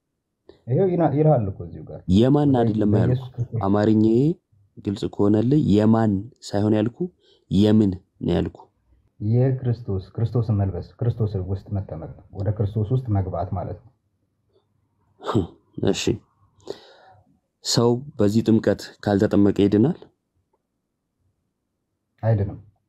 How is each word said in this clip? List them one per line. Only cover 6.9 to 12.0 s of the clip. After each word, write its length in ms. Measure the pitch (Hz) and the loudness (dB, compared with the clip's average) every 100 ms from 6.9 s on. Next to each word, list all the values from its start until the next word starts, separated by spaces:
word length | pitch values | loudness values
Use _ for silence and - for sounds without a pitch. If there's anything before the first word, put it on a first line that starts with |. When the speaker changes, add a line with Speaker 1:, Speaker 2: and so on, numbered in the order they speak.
| - 180 - _ _ - | -4 -10 -10 _ _ -4
Speaker 2:
የምን 400 | 90 107 107 98 90 - - | 2 4 4 2 -2 -10 -10
ነው 140 | - | -4
ያልኩ። 260 | 87 87 - - _ _ _ _ - | -2 -4 -8 -20 _ _ _ _ -10
Speaker 1:
የክርስቶስ፣ 840 | 104 120 131 131 123 117 - 98 - | -2 0 0 -2 -4 -6 -6 -8 -8
ክርስቶስን 460 | - 113 123 113 101 | -6 -4 -2 -2 -2
መልበስ፣ 320 | 95 87 - - | -2 -4 -12 -6
ክርስቶስ 360 | 117 - 104 95 90 | -4 -2 -4 -4 -6
ውስጥ 220 | 98 - | -8 -8
መጠመቅ 380 | 104 98 78 | -8 -8 -12